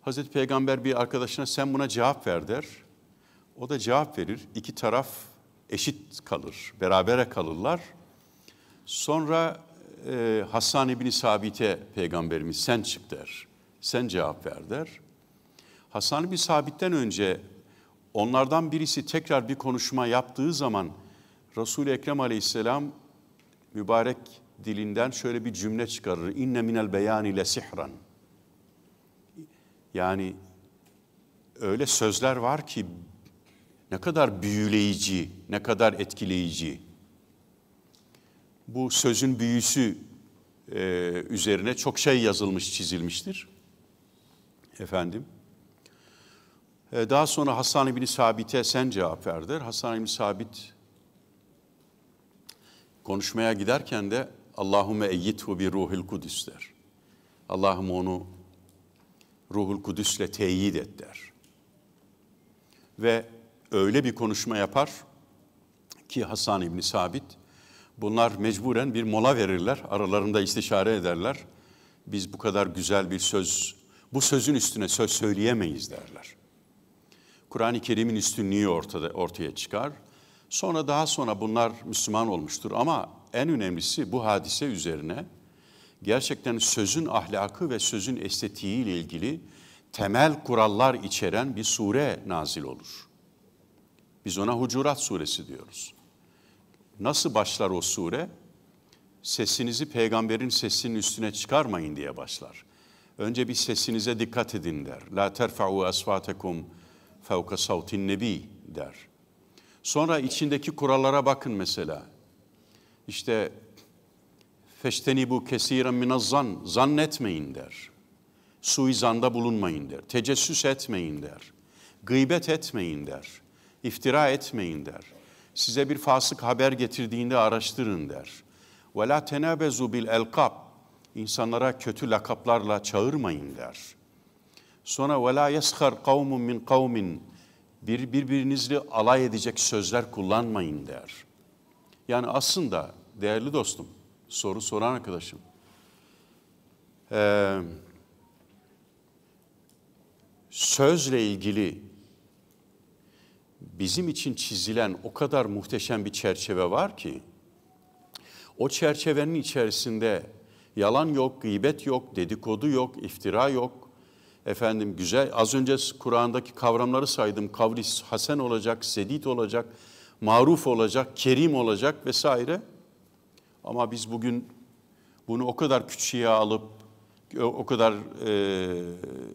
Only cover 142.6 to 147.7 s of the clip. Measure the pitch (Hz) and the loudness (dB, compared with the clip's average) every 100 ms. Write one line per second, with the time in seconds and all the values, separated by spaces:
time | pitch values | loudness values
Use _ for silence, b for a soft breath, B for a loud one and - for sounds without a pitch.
142.6 | 147 90 73 - - - 101 110 123 143 | 0 -2 -4 -12 -20 -6 -2 0 0 -2
143.6 | 107 - 110 - - _ _ - 104 98 | -2 -6 -12 -18 -20 _ _ -6 -4 -4
144.6 | 110 107 113 127 - 87 85 78 - _ | -4 -2 0 -2 -6 -10 -10 -16 -20 _
145.6 | b b b b b b b b b b | b b b b b b b b b b
146.6 | _ _ _ _ _ 107 104 104 98 98 | _ _ _ _ _ 2 4 4 4 0
147.6 | 85 | -4